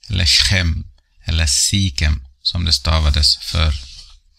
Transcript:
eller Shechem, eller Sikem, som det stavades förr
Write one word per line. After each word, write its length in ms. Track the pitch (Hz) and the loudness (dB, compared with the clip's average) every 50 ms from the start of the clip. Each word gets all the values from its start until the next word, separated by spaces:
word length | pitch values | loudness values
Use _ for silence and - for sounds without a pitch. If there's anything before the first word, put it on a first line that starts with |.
| - - | -10 -6
eller 160 | 95 95 87 | -2 0 0
Shechem, 640 | 80 - - - - 104 92 87 82 - - - - - _ _ _ _ - - | 2 2 2 2 2 0 0 0 0 -2 -4 -6 -10 -16 _ _ _ _ -10 -4
eller 220 | - 80 78 80 | -2 0 0 0
Sikem, 800 | 78 - - - - - 101 98 90 - - 82 73 71 65 - - - _ | 0 0 0 0 0 0 0 0 0 -2 0 0 0 0 -2 -4 -10 -18 _
som 220 | - - - 92 85 | -6 -4 -2 -2 0
det 80 | 82 | 0
stavades 640 | 78 - - 82 80 80 76 76 73 76 78 - - | 0 0 0 0 2 2 2 2 4 4 4 2 2
förr 380 | - - - - 85 80 78 71 - - - - - - - - - _ _ _ | 0 -4 -4 -2 0 0 0 0 -2 -6 -14 -18 -20 -20 -20 -20 -20 _ _ _